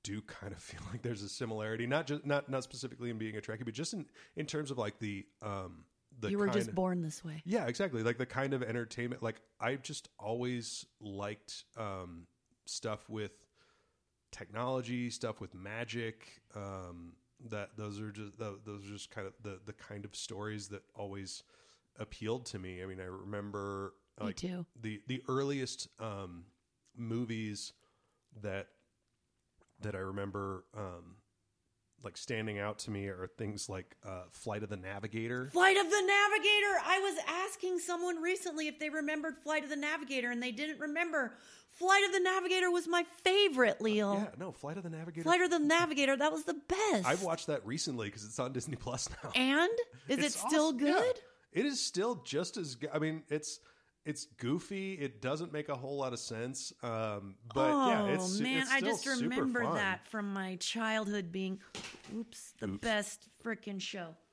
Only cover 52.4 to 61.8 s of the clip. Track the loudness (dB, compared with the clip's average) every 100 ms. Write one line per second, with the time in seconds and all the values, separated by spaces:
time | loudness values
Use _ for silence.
52.4 | 0 -4 -6 -6 -2 0 0 -2 -2 -2
53.4 | -2 -10 -14 _ _ _ -8 -6 -8 -4
54.4 | 0 0 0 -4 -4 -2 -4 -2 -2 0
55.4 | -2 -4 -4 -4 -2 -2 -2 -2 -4 -4
56.4 | -4 -4 -8 -6 -2 0 0 -2 -6 -14
57.4 | -4 4 6 8 6 6 4 2 2 2
58.4 | 2 2 4 4 4 2 0 2 2 2
59.4 | 2 2 2 2 2 0 -4 -4 -2 -2
60.4 | -2 -2 -2 0 2 2 2 0 -2 -2
61.4 | -2 -4 -8 -10